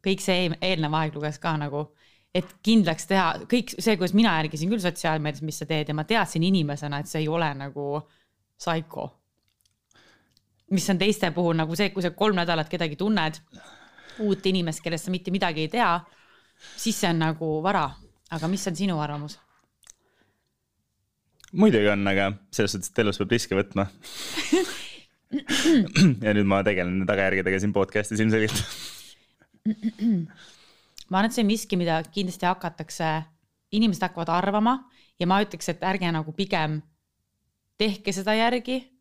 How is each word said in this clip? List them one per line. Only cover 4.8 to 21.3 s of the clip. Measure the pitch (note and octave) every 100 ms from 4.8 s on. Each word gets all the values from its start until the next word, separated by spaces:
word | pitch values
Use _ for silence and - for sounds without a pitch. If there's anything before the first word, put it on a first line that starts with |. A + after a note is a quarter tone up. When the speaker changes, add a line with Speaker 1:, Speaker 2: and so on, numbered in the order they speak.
Speaker 1:
sotsiaalmeedias, | F3+ E3 E3 D#3 D3+ C#3+
mis | D#3 -
sa |
teed, | D3 D#3 D3+
ja | D3+
ma |
teadsin | D3+ A3+ F3+ E3
inimesena, | F3 F#3+ D3 C#3+ D3 C#3+
et | D3
see | D#3+
ei | D#3
ole | E3+ D#3+
nagu | C3+ C#3 C#3 C#3+ D3 - _ _ _ _ _
psycho. | - E3 D#3+ - - _ _ _ _ _ _ _ _ _ _ _ _ _ _ _ _
Mis | F#3+ -
on | F3+
teiste | G3 G3+ F3
puhul | D#3 F3 E3
nagu | D#3+
see, | E3 G3
kui | F#3+
sa | F3
kolm | E3+ G#3+ F#3
nädalat | E3+ D#3+ D3+
kedagi | F3 E3 D3
tunned, | G3+ G#3 D#3 D#3 _ - - - - - - -
uut | G#3 F#3+
inimest, | F#3+ F#3+ E3+ D#3
kellest | E3 E3 -
sa |
mitte | F#3 F#3
midagi | F#3 F3+ D#3
ei | D#3
tea, | A#3+ G#3 E3+ - _ _ _ _ _ -
siis | - A3+ G#3+
see | F#3
on | E3
nagu | D#3+ D#3+ D#3+ D#3
vara. | F3 G3 C#3+ - - _ _
Aga | E3 D#3+
mis | F#3+ G3
on |
sinu | D#3+ G3 D#3+
arvamus? | D3 D3 D3 - _ _ _ _ - _ _ _ _ _ _ _ _ _ _ _ _ _ _